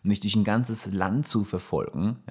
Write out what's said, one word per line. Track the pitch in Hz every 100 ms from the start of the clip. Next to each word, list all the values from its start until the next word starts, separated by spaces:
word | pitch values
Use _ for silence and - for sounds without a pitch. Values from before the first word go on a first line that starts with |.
mich | 98 101
durch | 104 107
ein |
ganzes | 104 110 123 113 98
Land | 95 92 120 147
zu | 113
verfolgen? | 101 90 - 78 - 71 101 120 -